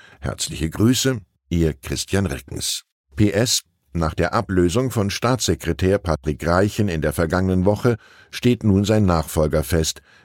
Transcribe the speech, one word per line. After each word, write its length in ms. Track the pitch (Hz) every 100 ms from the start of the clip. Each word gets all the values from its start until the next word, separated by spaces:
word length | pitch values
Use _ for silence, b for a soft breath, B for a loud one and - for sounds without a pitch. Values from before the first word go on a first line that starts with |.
| B B
Herzliche 500 | - - - 67 80
Grüße, 500 | 85 113 131 135 120 - _ -
Ihr 240 | 85 78
Christian 520 | 71 - - - 98 92
Rickens. 580 | 67 - - - - - _ _ -
P 160 | 104
S, 300 | 104 120 - - _ _
nach 200 | 82 80
der 220 | 78 82
Ablösung 560 | 110 101 90 90 104 131
von 180 | 113 98
Staatssekretär 880 | - 117 127 - 85 - 78 92 101
Patrick 500 | 85 78 - 71 80
Reichen 420 | 87 104 - 104
in 120 | 82
der 140 | 76
vergangenen 500 | 73 82 90 92 92
Woche 320 | 92 104 127 - B B B
steht 320 | - 123 120
nun 220 | 110 98
sein 220 | 101 107 95
Nachfolger 580 | 85 - 82 78 78
fest, 380 | 73 82 80 - b b